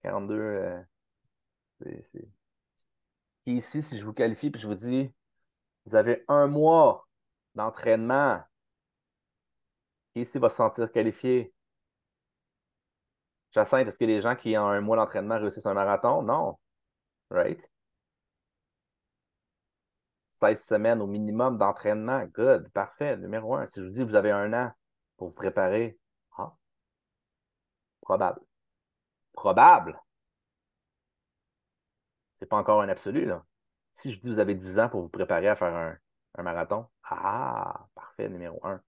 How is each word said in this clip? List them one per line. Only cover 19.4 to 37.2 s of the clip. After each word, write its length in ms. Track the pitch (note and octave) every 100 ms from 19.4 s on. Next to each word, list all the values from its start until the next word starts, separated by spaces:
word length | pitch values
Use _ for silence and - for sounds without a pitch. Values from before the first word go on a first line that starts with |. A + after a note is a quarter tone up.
| _ _ _ _ _ _ _ _ _ _
Seize 240 | G#2+ A2
semaines 380 | - G#2+ A2 A#2
au 40 | G2+
minimum 520 | G#2 G#2+ G#2+ B2+ A#2
d'entraînement. 680 | G2+ G2 G#2 G#2+ A2 C3+ -
Good, 420 | - B2 A2+ E2
parfait, 460 | - G2 _ D3 A2
numéro 400 | F#2 G#2+ A2 C3+
un. 100 | -
Si 140 | -
je 40 |
vous 60 | F#2
dis, 120 | G#2+
vous 100 | B2
avez 160 | G#2+ G#2
un 220 | G2+ G#2
an 200 | A#2 B2 - _ _ _ _
pour 120 | F2+
vous 60 |
préparer, 640 | - F#2+ F#2 F#2+ G#2 A#2 A2+ _ _ _ -
ah, 160 | - _ _ _ _ _ _ _ _ _ _ _ _ _ _ _
probable. 400 | - F#2+ F#2 - _ _ _ _ _ _ _ _ _
Probable. 680 | - G2+ F#2+ D3 D#3+ E2 - _ _ _ _ _ _ _ _ _ _ _ _ _ _ _ _ _ _ _ _ _ _ _ _
C'est 100 | F#2+
pas 100 | G#2
encore 240 | G2+ G#2+
un 80 | G2+
absolu, 380 | F#2+ - C3 -
là. 180 | F2 _ _ _ _ _
Si 200 | - C#3
je 60 | G2+
dis, 100 | B2
vous 80 | A2
avez 160 | G2+
dix 240 | F#2+ F#2 F#2+
ans 100 | A#2
pour 140 | A2
vous 80 | E2+
préparer 380 | F#2+ F2+ E2+ G2
à 80 | G#2
faire 180 | F2+
un, 200 | E2+ E2 D#2+ _ _ _ -
un 60 |
marathon, 440 | F2 E2+ E2 G#2 A#2+ _
ah, 840 | - F2